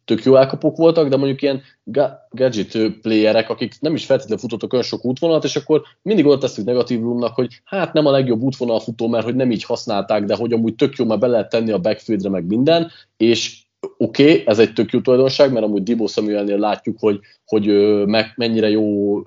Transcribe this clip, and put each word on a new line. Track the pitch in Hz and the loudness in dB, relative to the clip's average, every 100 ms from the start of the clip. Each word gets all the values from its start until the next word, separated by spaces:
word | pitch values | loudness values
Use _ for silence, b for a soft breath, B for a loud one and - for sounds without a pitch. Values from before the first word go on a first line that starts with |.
| - | -4
tök | 110 | -2
jó | - 135 | 4 4
elkapók | 135 - 151 151 | 4 0 -4 2
voltak, | 165 165 147 | 2 4 2
de | 135 | 0
mondjuk | 139 139 | -2 -2
ilyen | 143 135 b b | -2 -4 b b
ga-, | - 123 135 - _ | -6 -2 -2 -4 _
gadget, | 113 131 110 92 113 | -2 -2 -2 -4 -2
ö, | 110 - | -2 -2
playerek, | 113 110 107 110 110 | -2 2 2 2 0
akik | 113 117 - | -4 -8 -6
nem | 147 | -4
is | 143 - | -4 0
feltétlenül | 131 104 107 | -2 0 -6
futottak | 120 113 104 | -6 -8 -4
olyan | 127 113 | -2 -2
sok | 107 123 | -4 -6
útvonalat, | 131 170 160 | -2 0 0
és | 139 147 | 0 -4
akkor | - 156 B B | 0 -2 B B
mindig | 175 214 147 | -2 2 4
oda | 139 | 4
tesszük | 131 - 104 | 0 -6 -4
negatívumnak, | 123 120 120 117 120 120 117 | -2 -2 -2 -2 -4 -4 -4
hogy | 123 - | -6 -6
hát | - 196 165 | -10 -6 -2
nem | 160 151 | 0 2
a | |
legjobb | 139 131 110 | 2 2 0
útvonalfutó, | 131 131 123 110 - 113 117 | -2 -4 -2 -2 -4 -6 -2
mert | 117 | -2
hogy | 110 127 | -2 -2
nem | 127 | 0
így | 110 | -2
használták, | - 117 - 101 98 107 | -4 -6 -4 -4 -2 -2
de | 104 104 | 0 -2
hogy | 117 | 0
amúgy | 117 113 110 | 0 -2 0
tök | 139 - | -2 0
jó, | 113 | -2
mert | 107 | 0
be | 127 | 2
lehet | 120 98 | 0 0
tenni | 117 113 | -2 -2
a | 101 | -2
backfieldre, | 90 107 - 107 98 | -2 -4 -4 -4 -2
meg | 95 85 | -4 -2
minden, | 110 139 170 165 B B - | 0 2 2 0 B B -2
és | 139 113 - - _ _ - - | 2 2 -2 -12 _ _ -14 -6
oké, | 113 - 143 170 - | -4 4 4 4 2
ez | 107 | 2
egy | 107 | 2
tök | 110 113 | 2 0
jó | 123 | 0
tulajdonság, | 107 127 131 131 143 | 2 2 2 4 2
mert | 120 110 | 2 -2
amúgy | 101 | -2
Deebo | 98 117 104 | -2 -2 -2
Samuelnél | - 107 104 101 101 | -4 -2 -2 -2 -2
látjuk, | 107 101 - 104 | -2 -4 -6 -2
hogy, | 110 101 b b - | -2 -2 b b -4
hogy, | 110 104 | -2 2
ö, | 101 104 104 101 | 4 4 2 2
meg-, | 110 110 - | 0 -2 -4
mennyire | 117 113 107 | -2 0 0
jó | 107 107 104 101 101 | 0 0 -2 -2 -4